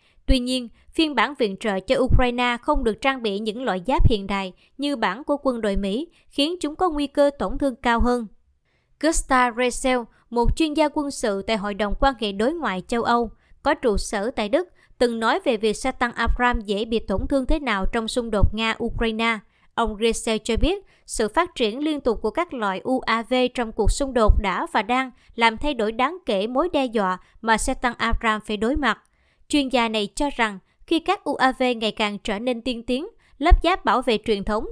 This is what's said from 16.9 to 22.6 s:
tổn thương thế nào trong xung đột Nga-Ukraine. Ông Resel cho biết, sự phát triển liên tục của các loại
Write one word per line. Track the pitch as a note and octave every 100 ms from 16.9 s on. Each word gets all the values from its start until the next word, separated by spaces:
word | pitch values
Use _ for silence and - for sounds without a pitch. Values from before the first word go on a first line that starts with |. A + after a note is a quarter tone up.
| A3+
tổn | - G3 C4+
thương | C#4 B3+
thế | D#4
nào | C4+ G3+ F#3+
trong | A#3 A3+
xung | C4 A#3
đột | G#3+ G3
Nga-Ukraine. | G#3+ A3+ A3 A3+ - A#3 A3 A3+ A3 - _ _
Ông | - A3+ G#3
Resel | A3+ A3 - G#3+
cho | - A3
biết, | B3+ G4+ - _ -
sự | - G#3+
phát | D#4+ F4
triển | - A3 A#3+
liên | D4+ D4
tục | C4+ G#3+
của | A3
các | B3+ E4+
loại | C4